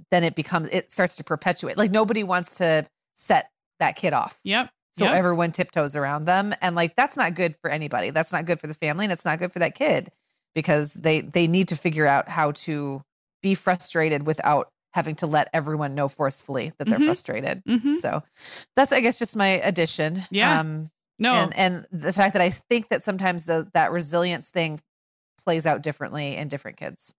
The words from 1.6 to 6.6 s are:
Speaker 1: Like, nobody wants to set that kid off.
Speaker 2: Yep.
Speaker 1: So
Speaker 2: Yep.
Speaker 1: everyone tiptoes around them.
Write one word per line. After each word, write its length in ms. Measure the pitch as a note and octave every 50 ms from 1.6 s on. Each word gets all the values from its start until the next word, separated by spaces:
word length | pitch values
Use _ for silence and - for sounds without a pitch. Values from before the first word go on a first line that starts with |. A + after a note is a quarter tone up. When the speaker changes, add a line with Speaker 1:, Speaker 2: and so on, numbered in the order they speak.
| - - - F#3+
Speaker 1:
Like, 120 | G#3 G3+
nobody 320 | F#3+ A3 A3 G#3 A3+ A3 G#3
wants 300 | F3+ F#3 F3+ F3 - -
to 280 | - F3+ E3 D#3+ D#3 D3 - _ _ _ _ _
set 340 | - - - G3 - - - _ _ _ _ _ -
that 180 | D#3+ C#3+ -
kid 160 | - - F3 C#3+
off. 260 | B2 - - - _ -
Speaker 2:
Yep. 260 | F#3+ G3 A#3 B3+ - _ _ _ _ -
Speaker 1:
So 140 | - G3
Speaker 2:
Yep. 80 | F3+ E3
Speaker 1:
everyone 380 | F#3 F#3 F3+ F3 E3 E3+ E3+ D#3
tiptoes 440 | - - - - E3+ D3+ C#3+ C#3+
around 280 | D3 C#3 C#3 C#3+ D3+ D#3
them. 280 | E3 F3+ F#3+ G3+ G#3 - -